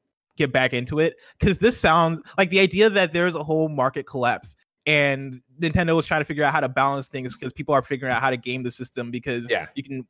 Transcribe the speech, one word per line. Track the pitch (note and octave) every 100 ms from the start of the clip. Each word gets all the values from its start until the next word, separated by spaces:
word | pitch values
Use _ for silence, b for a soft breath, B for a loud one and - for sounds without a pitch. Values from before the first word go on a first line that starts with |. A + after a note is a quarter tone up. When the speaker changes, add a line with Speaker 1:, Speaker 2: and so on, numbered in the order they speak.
| _ _ _ -
Speaker 1:
get | C#3
back | B2 B2+
into | B2 B2 D3+
it, | D#3+ - b b
'cause | G3+ F#3
this | A3+ -
sounds | D#3+ E3 E3 D#3+ - -
like | F#3
the | F#3+
idea | F#3+ F#3 A3
that | G3 F3
there's | E3+ F3+
a | E3
whole | D3+ D#3 D#3
market | C#3+ C3 C#3+ -
collapse | C3+ A#2+ G2+ - - _ _ D3+
and | D3 C#3+ C3+ C3+ B2+ _ C#3
Nintendo | E3 F#3 E3
was | E3 -
trying | D#3
to |
figure | D3 D3
out | C#3+
how | D3+
to | C3
balance | C3 C#3 C#3 C3
things | C3+ B2+
because | - C3
people | - D3
are | C#3
figuring | - C3 C3
out | A#2+
how | C3
to | B2+
game | B2 B2+
the | B2
system | - - B2+ A#2+
because | A#2+ C3+ A#2+ A#2+
Speaker 2:
Yeah. | G2 D#2
Speaker 1:
you | C#3
can, | C#3 C3